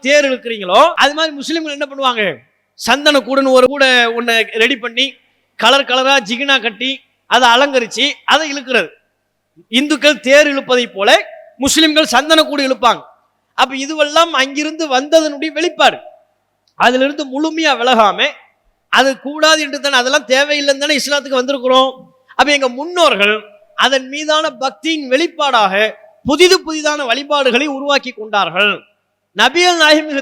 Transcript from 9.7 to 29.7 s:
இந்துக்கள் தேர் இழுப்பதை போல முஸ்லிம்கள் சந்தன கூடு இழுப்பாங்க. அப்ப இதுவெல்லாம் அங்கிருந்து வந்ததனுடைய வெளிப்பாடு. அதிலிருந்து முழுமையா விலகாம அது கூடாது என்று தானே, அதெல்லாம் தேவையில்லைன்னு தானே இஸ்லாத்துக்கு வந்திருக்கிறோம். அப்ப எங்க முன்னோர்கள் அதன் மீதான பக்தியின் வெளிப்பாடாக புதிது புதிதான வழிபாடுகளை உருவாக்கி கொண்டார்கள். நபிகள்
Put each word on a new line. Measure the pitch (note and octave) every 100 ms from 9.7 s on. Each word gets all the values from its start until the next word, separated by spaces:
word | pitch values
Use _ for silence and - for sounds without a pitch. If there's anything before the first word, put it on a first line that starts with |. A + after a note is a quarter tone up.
| A3+
இந்துக்கள் | D4 D4+ D4 C#4 B3+
தேர் | C#4 D4+
இழுப்பதை | C#4 B3 B3 A#3+ F#3+
போல | G#3 E4+ - - - -
முஸ்லிம்கள் | C4+ D4+ D#4+ D4+ D#4
சந்தன | A#3+ D4+ D#4+ D4+
கூடு | C#4+ C4+
இழுப்பாங்க. | A#3 A#3 E3+ - _ _ _ _ -
அப்ப | B3+ C4+
இதுவெல்லாம் | C4+ D#4 D4 D#4 E4+ C#4+
அங்கிருந்து | C4+ C#4 D4+ D#4 D#4 B3+
வந்ததனுடைய | D4 D#4+ D#4 C#4+ D#4 D4
வெளிப்பாடு. | E4+ D#4+ C4+ C#3+ - - _ _ _ _ _ -
அதிலிருந்து | A3 B3+ C4+ D4 C#4
முழுமையா | C4 D#4+ D#4 D#4 B3
விலகாம | B3 A3+ G#3 F#3 C#4 - _ _ _ _ -
அது | G#3 C4+ B3+ C4+
கூடாது | D4+ D#4 D#4
என்று | D4 C#4
தானே, | C#4+ C4
அதெல்லாம் | B3 D4 C4
தேவையில்லைன்னு | C4 D4 D4 C#4+ C#4
தானே | D4 C#4+
இஸ்லாத்துக்கு | - C#4+ C#4 C4
வந்திருக்கிறோம். | B3 C#4 B3+ C4 C4 - - _ _ -
அப்ப | C4+ C#4+
எங்க | C4 B3
முன்னோர்கள் | D#4+ F4+ D#4 G3+ G3+ G#3+ - - _ -
அதன் | A#3 C4+ C4
மீதான | C#4+ D4+ D#4 D#4 A#3+
பக்தியின் | C4 - D#4+ D#4+ C4
வெளிப்பாடாக | C4 E4+ - C#4+ A#3+ G3 G3 G#3+ - - _ -
புதிது | D4 F4+ F4+
புதிதான | D4 D#4 D4+ D4 C4
வழிபாடுகளை | B3 C#4+ D4 C4 A#3+ D4+ C4+
உருவாக்கி | C#4+ C#4 B3+
கொண்டார்கள். | B3 G#3+ G#3 F3 F3 G#3 E3+ - _ _ _ _ F#3+
நபிகள் | A#3+ D#4+ F4+